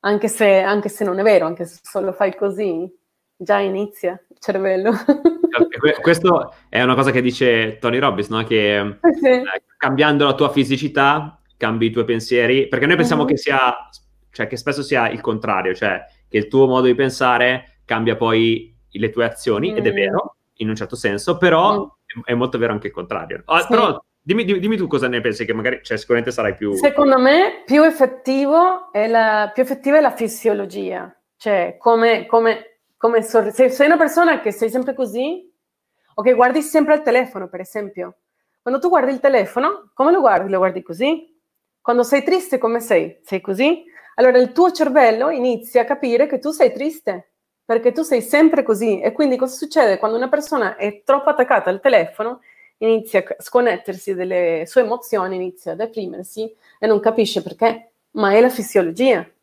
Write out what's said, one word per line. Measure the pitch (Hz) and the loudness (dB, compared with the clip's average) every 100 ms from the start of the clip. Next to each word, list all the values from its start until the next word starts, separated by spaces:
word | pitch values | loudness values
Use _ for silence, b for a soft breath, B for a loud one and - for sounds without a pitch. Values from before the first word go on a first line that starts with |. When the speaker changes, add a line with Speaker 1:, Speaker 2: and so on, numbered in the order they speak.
Speaker 1:
Anche | 202 208 214 | 0 0 -2
se, | - 208 190 | 2 4 4
anche | 190 208 202 | 4 -2 -4
se | - | -6
non | 202 185 | -4 0
è | |
vero, | 214 196 160 | 4 4 2
anche | 170 | -6
se | 170 - | -12 -14
solo | - 202 190 | -10 -6 -6
fai | 185 196 185 | -2 -4 -2
così, | 202 185 208 165 180 _ _ _ _ | -6 -4 -4 -4 -8 _ _ _ _
già | _ 180 202 | _ -2 0
inizia | 196 196 202 - 180 180 _ | 0 -4 -8 -6 -8 -8 _
il | _ | _
cervello. | - 196 190 190 202 | -6 -2 0 0 0
<laughs> | 214 - 294 339 330 - - | -2 0 2 0 0 -4 0
Speaker 2:
Certo, | 339 | 0
e | - | 2
que-, | 151 151 | 0 2
questo | 165 165 180 165 - B B | 2 2 4 2 -2 B B
è | 110 | 0
una | 127 | 2
cosa | 127 135 | 2 2
che | 127 | 2
dice | 123 123 127 117 110 110 | 0 0 2 2 0 -4
Tony | 120 123 | -4 0
Robbins, | 135 98 101 | 0 -2 -4
no? | 110 | -4
Che, | 113 113 104 104 | 0 0 2 0
Speaker 1:
Eh | 101 101 339 320 | -2 0 0 2
sì. | 285 | 2
Speaker 2:
eh, | 254 262 - _ _ | 2 0 -10 _ _
cambiando | 135 135 151 147 143 | -4 2 2 2 2
la | |
tua | 135 147 | 2 0
fisicità, | 143 131 135 147 139 139 151 151 _ _ _ | 0 0 -2 -2 0 2 2 -4 _ _ _
cambi | 110 113 113 | -4 -2 -2
i | |
tuoi | 113 | -2
pensieri, | 110 113 110 123 117 131 135 | -2 -2 0 0 2 2 0
perché | 123 143 | -2 0
noi | 170 | 2
pensiamo | - 156 | 2 0
Speaker 1:
Mhm. | 135 | 0
Speaker 2:
che | 143 | -2
sia... | - 135 127 - - - _ _ _ | 0 0 0 -2 -12 -20 _ _ _
Cioè, | - 110 | -10 -8
che | 120 | -6
spesso | 143 139 | -6 -6
sia | 139 139 117 | -2 -2 -2
il | 110 | -4
contrario, | - 110 107 98 92 | -6 -6 -2 -2 -2
cioè | 92 107 90 b b _ | -4 -4 -4 b b _
che | 110 | -4
il | 107 | 0
tuo | 135 135 | 2 2
modo | 127 127 | 4 2
di | |
pensare | 123 131 123 127 120 123 127 - _ _ | 2 -2 0 0 2 0 0 -8 _ _
cambia | 113 113 113 | -2 -2 0
poi | 113 110 113 113 - _ _ | 0 2 2 0 -6 _ _
le | 101 110 | -6 -6
tue | 113 | -2
azioni, | 117 117 - 104 165 | -4 -4 -4 -2 -2
ed | 214 - | -2 -2
è | |
Speaker 1:
Mm. | |
Speaker 2:
vero, | - 98 170 226 _ _ _ | 0 -2 -2 -6 _ _ _
in | 110 | -8
un | 110 | -6
certo | 101 123 | -8 -6
senso, | - 202 190 180 | -4 -4 -4 0
però | 180 160 196 208 | 2 4 2 0
Speaker 1:
Mm. | - _ _ 120 113 | -6 _ _ -16 -6
Speaker 2:
è, | |
è | |
molto | 120 123 123 | -4 -2 -2
vero | 117 | -4
anche | 104 101 | -4 -8
il | |
contrario. | - 90 - 82 - - | -12 -10 -10 -10 -14 -2
Ah, | 165 | -2
Speaker 1:
Sì. | 190 | 2
Speaker 2:
però | 254 214 - _ _ | 2 2 -2 _ _
dimmi, | 143 208 | -4 -2
dimmi, | 190 196 | 0 -2
dimmi | 202 220 | -2 -2
tu | 185 | -2
cosa | 139 123 | -2 -2
ne | 120 | -2
pensi, | 110 107 110 | -4 -4 -4
che | |
magari, | 110 110 - | -2 -2 -6
cioè, | - 110 | -6 -8
sicuramente | - 120 117 | 0 -2 0
sarai | 123 107 95 | -4 -4 -4
più | 104 | -4
Speaker 1:
Secondo | 98 285 285 285 269 | 0 0 2 4 4
me | 254 311 392 - | 4 4 2 -2
più | - 285 | 0 4
effettivo | 320 311 262 254 - 269 277 320 359 370 359 | 4 4 0 0 -4 -2 2 4 2 0 -6
è | 208 220 | -2 0
la, | 226 220 214 208 | 2 2 0 -2
più | 233 | -2
effettiva | 254 269 277 302 | -2 -2 2 4
è | |
la | 285 | 4
fisiologia, | - 226 - 220 208 190 190 190 180 180 _ _ _ | 0 -6 -2 -2 -2 -6 -8 -8 -8 -10 _ _ _
cioè | 220 196 175 170 | -2 0 -2 0
come... | 240 233 233 226 226 | 2 4 4 2 2
come, | 226 226 220 - _ _ _ | 2 2 -2 -8 _ _ _
come | 233 233 | 0 0
sorri-, | 226 233 208 | 2 0 0
se | 214 254 | 2 2
sei | 262 285 | 4 4
una | 320 | 4
persona | 311 320 349 302 | 2 2 2 2
che | 214 | -2
sei | 208 226 | -4 -4
sempre | 247 254 | -2 -4
così, | 262 247 214 277 359 - _ _ _ _ _ _ - | -4 -6 -4 -6 -6 -12 _ _ _ _ _ _ -2
o | |
che | 208 | 2
guardi | 240 247 254 | 4 4 2
sempre | 302 311 294 | 0 0 2
al | 302 | 2
telefono, | 302 247 254 196 185 | 2 0 0 -8 -12
per | 180 | -14
esempio, | 185 214 202 202 180 _ _ _ _ _ | -12 -10 -10 -10 -14 _ _ _ _ _
quando | 240 262 | -6 -2
tu | 349 | 2
guardi | 339 254 | 2 2
il | 262 | 0
telefono, | 277 262 196 - 294 403 _ | 2 2 0 -2 -2 -4 _
come | - 277 | 0 2
lo | 359 | 4
guardi? | 262 190 190 | 4 4 0
Lo | 190 | 0
guardi | 185 185 | 0 -2
così? | - 170 269 320 - _ _ _ _ _ | -12 -4 -2 -2 -6 _ _ _ _ _
Quando | - 240 | -2 0
sei | 240 277 | 2 0
triste, | 277 359 359 247 | 2 -2 -2 -2
come | 226 233 | -2 -4
sei? | 233 190 160 - | 0 0 0 -10
Sei | - 190 | -10 -8
così? | 185 190 277 330 B B B - | -6 0 0 0 B B B 2
Allora | 254 247 | 4 4
il | 247 | 2
tuo | 285 359 | 2 2
cervello | 349 294 277 240 220 277 | 2 2 4 4 4 -2
inizia | 302 254 226 226 247 | -2 -2 -4 0 0
a | |
capire | 233 277 262 233 294 | 0 -2 -2 0 0
che | 262 | 0
tu | 285 | -6
sei | 311 269 | 2 2
triste, | - 285 311 - 180 _ _ _ _ | 2 -6 -6 -8 -8 _ _ _ _
perché | - 226 240 | -4 0 0
tu | 247 | -2
sei | 311 247 | -2 -2
sempre | 226 285 320 320 | 2 4 4 4
così. | 262 208 220 196 | 0 0 0 0
E | - | -2
quindi | 226 285 254 | 0 0 0
cosa | 262 | -2
succede? | 262 302 320 240 185 | -6 -4 2 2 2
Quando | 220 226 | -2 -2
una | 254 | -2
persona | 294 294 285 202 - | -4 -2 -2 -4 -4
è | 202 208 | -8 -6
troppo | - 277 285 | 0 2 2
attaccata | 294 254 233 - | 0 2 2 0
al | 196 | -2
telefono, | 269 220 165 - 220 254 b b b _ | 2 2 2 -6 -10 -10 b b b _
inizia | 220 226 220 196 | 0 0 0 -2
a | |
c-, | 185 - | -2 -12
sconnettersi | - 247 240 180 - 185 - | -2 2 2 -2 -6 -10 -8
dalle | 185 185 180 170 165 170 | -6 -4 -2 0 -2 0
sue | 262 | 0
emozioni, | 226 247 - 208 185 185 | 0 -4 -4 -4 -4 -6
inizia | 185 185 - | -8 -10 -12
a | |
deprimersi | 165 226 226 185 - 185 - 220 b b b | -8 -8 -8 -10 -12 -16 -12 -12 b b b
e | 214 | 0
non | 208 | 2
capisce | 214 226 214 190 | 2 0 -2 -2
perché, | 175 170 226 226 _ _ _ | -8 -2 -2 -2 _ _ _
ma | 208 202 | -4 2
è | 208 | 4
la | 247 | 4
fisiologia. | 247 208 202 175 170 262 202 - _ | 0 -2 0 0 0 0 0 -2 _